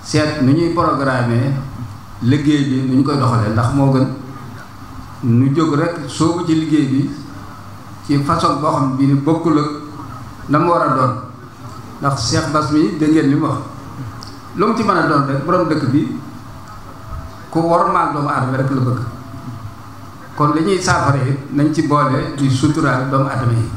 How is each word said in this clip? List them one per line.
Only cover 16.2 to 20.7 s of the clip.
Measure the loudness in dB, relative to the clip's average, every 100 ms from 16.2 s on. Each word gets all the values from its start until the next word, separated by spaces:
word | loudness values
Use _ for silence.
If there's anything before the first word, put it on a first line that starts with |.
| -10 -14 -14 -16 -16 -16 -16 -16 -12 -10 -10 -16 -4
ku | 0
wormaal | 2 2 2 2 0
doomu | -2 -2
aadama | -2 -2 0
rek | 0
la | 0
bëgg. | 0 0 -4 -10 -14 -14 -12 -12 -14 -14 -18 -18 -18 -18 -16 -2
Kon | 2
li | 2
ñuy | 2